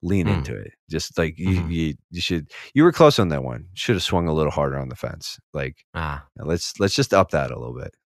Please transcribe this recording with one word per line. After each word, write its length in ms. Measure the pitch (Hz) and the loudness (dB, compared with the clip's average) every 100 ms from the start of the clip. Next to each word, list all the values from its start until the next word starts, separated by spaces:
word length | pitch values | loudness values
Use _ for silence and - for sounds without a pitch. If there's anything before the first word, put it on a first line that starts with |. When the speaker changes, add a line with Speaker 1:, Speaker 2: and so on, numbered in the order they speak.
Speaker 1:
Lean 240 | 87 98 85 | 0 0 2
Speaker 2:
Hmm. 60 | |
Speaker 1:
into 220 | 95 67 53 | 0 -2 -8
it. 160 | - _ _ | -12 _ _
Just, 300 | 78 - - | -6 -6 -2
like, 200 | 82 80 | -2 -2
you, 220 | 92 92 | 0 0
Speaker 2:
Mm-hmm. 100 | 85 | 0
Speaker 1:
you, 240 | 82 80 71 _ | -2 -2 -4 _
you 100 | 87 | -8
should, 280 | - 87 73 - - | -4 -4 -4 -16 -6
you 100 | 139 | 4
were 60 | 165 | 4
close 260 | - 156 143 | 8 6 8
on 100 | 92 | 2
that 160 | 73 | 0
one. 220 | 65 60 87 | -4 -10 -14
Should 220 | - - 101 | -10 -2 0
have 60 | |
swung 240 | - 90 85 | 2 0 2
a 60 | |
little 180 | 78 76 | 2 0
harder 280 | - 71 67 | 0 -2 -2
on 100 | 67 | -8
the 80 | - | -8
fence. 420 | - - - - _ | -10 -10 -14 -16 _
Like, 320 | 76 67 - _ | -8 -8 -10 _
Speaker 2:
Ah. 300 | 87 80 71 - - | -8 -8 -8 -12 -12
Speaker 1:
let's, 420 | 73 85 - - | -4 -2 -2 -2
let's 140 | 98 | 0
just 180 | - 139 | 2 2
up 200 | 98 92 | 4 4
that 180 | 80 65 | 2 -2
a 80 | 62 | -6
little 200 | 60 62 | -10 -10
bit. 160 | - _ | -12 _